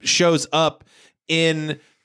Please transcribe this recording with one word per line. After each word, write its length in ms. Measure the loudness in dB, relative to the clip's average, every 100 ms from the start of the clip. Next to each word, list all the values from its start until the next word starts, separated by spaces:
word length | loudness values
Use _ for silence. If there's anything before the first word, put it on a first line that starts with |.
shows 460 | -4 2 2 2 0
up 300 | 0 0 -4 _ _ _ _ -4
in 500 | 0 0 0 -6 -10 _ _